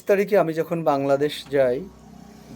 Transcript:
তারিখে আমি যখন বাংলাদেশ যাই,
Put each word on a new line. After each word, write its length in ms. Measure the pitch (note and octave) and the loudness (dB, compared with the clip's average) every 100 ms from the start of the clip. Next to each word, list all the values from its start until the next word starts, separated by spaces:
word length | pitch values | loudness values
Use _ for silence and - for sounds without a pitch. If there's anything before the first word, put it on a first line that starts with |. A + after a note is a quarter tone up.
তারিখে 340 | - G3 G3+ G3+ | 0 0 2 2
আমি 160 | D#3+ | 2
যখন 260 | D#3+ D#3+ E3+ | -2 -4 -2
বাংলাদেশ 500 | D#3 C#3 C#3 C#3 D3 - - | 0 0 2 0 0 -4 -2
যাই, 260 | C#3 B2+ B2+ F#3+ - - - - - - | 0 2 0 -6 -18 -20 -20 -20 -20 -12